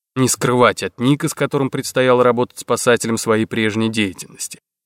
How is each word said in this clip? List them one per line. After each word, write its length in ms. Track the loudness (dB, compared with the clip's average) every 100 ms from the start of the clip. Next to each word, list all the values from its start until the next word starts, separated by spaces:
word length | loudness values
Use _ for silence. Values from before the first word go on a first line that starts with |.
| _
Не 140 | -2 0
скрывать 540 | 0 0 4 2 2
от 160 | -6 -2
Ника, 300 | 0 0 -2
с 60 |
которым 360 | -4 -4 -2 -4
предстояло 540 | -4 -4 0 2 4
работать 340 | 4 2 -2 -6
спасателем, 600 | -4 -2 2 2 0 -2
своей 280 | 0 0 0
прежней 420 | -2 -2 0 -2
деятельности. 720 | 0 -2 -4 -16 -14 -14 -14 _ _